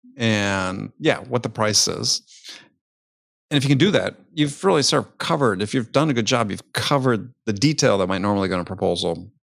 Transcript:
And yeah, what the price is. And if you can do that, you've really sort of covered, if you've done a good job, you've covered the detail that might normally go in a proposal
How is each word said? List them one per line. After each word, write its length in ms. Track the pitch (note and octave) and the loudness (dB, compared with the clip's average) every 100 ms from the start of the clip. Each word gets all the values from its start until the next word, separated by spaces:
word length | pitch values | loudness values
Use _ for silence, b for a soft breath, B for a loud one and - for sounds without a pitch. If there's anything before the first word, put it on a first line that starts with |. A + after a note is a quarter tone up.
| - - | -20 -4
And 760 | A#2 G#2+ G2+ G2 F#2 F#2+ G2+ _ | 0 0 0 -2 -2 -6 -10 _
yeah, 180 | D3+ B2 | -2 -2
what 220 | B2+ B2 | -2 -4
the 60 | A#2 | -4
price 400 | A2+ G#2+ G#2 - | -2 0 0 0
is. 340 | F2+ A#2+ - B B B B B _ _ _ _ _ _ _ _ | -2 -4 -6 B B B B B _ _ _ _ _ _ _ _
And 80 | D3 | -2
if 60 | |
you 40 | C3+ | 2
can 100 | C#3 | 4
do 120 | F#3 | 4
that, 240 | D3 F#2+ - _ | 2 0 -8 _
you've 300 | E3 D3 C#3 | -2 -2 0
really 180 | F#3+ E3 | 2 2
sort 220 | C3+ D3 G#2+ | 2 0 -2
of 120 | _ | _
covered, 420 | - E3 C3 F#2+ | -2 2 2 0
if 140 | G#2 | -2
you've 180 | C3+ A2 | -2 0
done 160 | C3+ D#3 | 0 2
a 40 | |
good 120 | A#2 G#2+ | 0 0
job, 240 | B2 G#2+ | 0 0
you've 220 | G#2 - | -4 -8
covered 600 | - - C#3+ B2+ A2+ - _ - | -6 0 2 2 0 -4 _ -6
the 60 | |
detail 460 | G2+ C#3 D3+ C3 G2+ | 0 2 4 2 2
that 80 | F#2 | 0
might 140 | F#2+ | 0
normally 260 | G2+ G2+ F#2+ | 0 0 0
go 60 | |
in 60 | F#2 | -2
a 40 | |
proposal 680 | F2 F#2 F#2 F2 F2 E2+ G2 _ | -4 -4 -2 0 -2 -4 -10 _